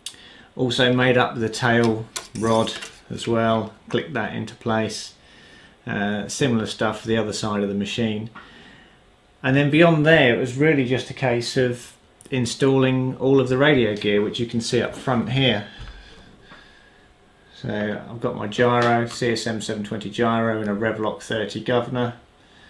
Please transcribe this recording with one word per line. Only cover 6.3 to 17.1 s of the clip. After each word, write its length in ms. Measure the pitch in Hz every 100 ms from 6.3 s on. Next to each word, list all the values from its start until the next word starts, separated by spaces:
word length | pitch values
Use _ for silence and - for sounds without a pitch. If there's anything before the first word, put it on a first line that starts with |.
| - 143 113 104
stuff 360 | - 110 107
for 60 | 113
the 100 | 113
other 160 | 107
side 280 | 98 110 104
of 80 | 101
the 60 | 101
machine. 560 | 101 - 113 107 110 - - - - - - _ _ _ _ -
And 140 | 135 135
then 140 | 143
beyond 360 | 151 170 156 151
there, 300 | 160 127 113
it 40 |
was 180 | 127 123
really 280 | 151 143 120
just 240 | 127 -
a 40 |
case 420 | - 131 120 117 135
of 380 | 127 120 - - _ _ -
installing 840 | 131 117 - 139 135 131 131 127 135
all 220 | 131 139
of 100 | 123
the 80 | 127
radio 380 | 147 135 110 104
gear, 260 | 104 104
which 180 | 104 -
you 60 | 117
can 160 | 117
see 200 | - 120
up 140 | 101 -
front 360 | - 120 101
here. 360 | 131 131 104 104 - - - - - - - - - - - - _ _